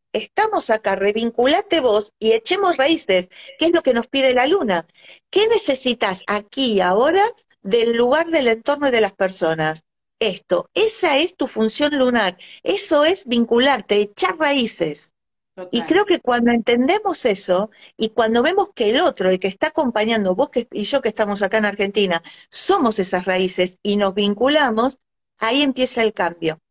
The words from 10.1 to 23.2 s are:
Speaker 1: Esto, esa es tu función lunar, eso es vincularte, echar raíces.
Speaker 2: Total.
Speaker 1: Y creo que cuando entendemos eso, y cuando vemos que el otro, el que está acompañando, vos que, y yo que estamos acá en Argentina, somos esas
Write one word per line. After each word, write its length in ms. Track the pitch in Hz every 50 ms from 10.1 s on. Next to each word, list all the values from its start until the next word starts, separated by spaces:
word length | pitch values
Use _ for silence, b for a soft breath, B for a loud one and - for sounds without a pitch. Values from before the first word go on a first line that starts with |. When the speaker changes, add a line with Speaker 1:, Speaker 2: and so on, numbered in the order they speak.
| _ -
Speaker 1:
Esto, 500 | 226 202 - - _ - 185 - - _ -
esa 440 | 349 440 440 - - 370 415 - 277
es 180 | 339 359 -
tu 100 | - 277
función 500 | - - 220 220 220 - - 294 294 294
lunar, 400 | 269 254 254 240 233 202 180 180 B B B B B B
eso 400 | - 381 403 - - 320 294 294
es 220 | 330 392 - - 233
vincularte, 680 | 240 233 233 - 233 240 262 277 269 208 - - 208 208
echar 360 | 208 208 - - 359 370 359 311
raíces. 760 | 311 285 285 269 233 220 - - 165 151 143 - - - _ _ _ _ _ _ _ _ _
Speaker 2:
Total. 140 | 185 185 180
Speaker 1:
Y 100 | - 240
creo 220 | 175 - 320 392 415
que 160 | 403 349 -
cuando 300 | - 247 240 240 233 240
entendemos 720 | 233 233 - - 240 240 254 294 381 427 427 381 311 - -
eso, 440 | 226 196 190 - - 180 190 214 - B B B B B
y 120 | - 220 220
cuando 340 | - 240 226 226 226 240
vemos 280 | 254 330 392 403 359 - _
que 160 | - 220 208
el 100 | 240 302
otro, 300 | 359 285 - - 185 185
el 80 | 185 185
que 100 | - 190
está 200 | - - 311 320
acompañando, 680 | - 320 294 240 - 214 214 226 233 220 196 185 185
vos 160 | 214 285 -
que, 160 | - 247 233 _
y 120 | - 214 202
yo 160 | - 277 262
que 100 | - 214
estamos 320 | - - 214 202 202 202
acá 160 | 202 185 220 220
en 80 | 208
Argentina, 560 | 202 196 208 196 202 202 214 196 180 170 165 B B B B B B
somos 500 | - - - - 392 392 269 220 220 202
esas 260 | 180 - 190 180